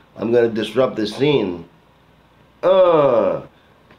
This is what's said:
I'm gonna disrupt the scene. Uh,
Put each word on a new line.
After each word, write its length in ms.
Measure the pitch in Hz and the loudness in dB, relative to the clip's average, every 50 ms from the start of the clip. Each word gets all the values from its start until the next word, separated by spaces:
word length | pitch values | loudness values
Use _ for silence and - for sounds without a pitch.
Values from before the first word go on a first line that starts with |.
| _ _ - | _ _ -14
I'm 160 | - 98 113 | -8 -4 -2
gonna 160 | 117 120 117 113 | 0 2 2 0
disrupt 480 | 107 110 107 104 - 120 131 113 101 | 0 -4 -6 -4 -2 -2 -2 -2 -2
the 100 | 104 107 | -4 -6
scene. 600 | 104 - 113 135 151 143 127 104 92 87 85 82 - _ _ _ _ _ _ _ _ _ _ _ _ _ _ _ _ _ _ - | -6 -6 -4 -2 0 0 0 -2 -4 -6 -10 -12 -18 _ _ _ _ _ _ _ _ _ _ _ _ _ _ _ _ _ _ 0
Uh, 760 | 175 190 190 185 175 170 156 143 139 120 110 101 92 82 76 - - _ _ _ _ _ _ _ _ _ | 2 4 4 4 4 4 4 2 2 2 2 0 0 -2 -4 -8 -14 _ _ _ _ _ _ _ _ _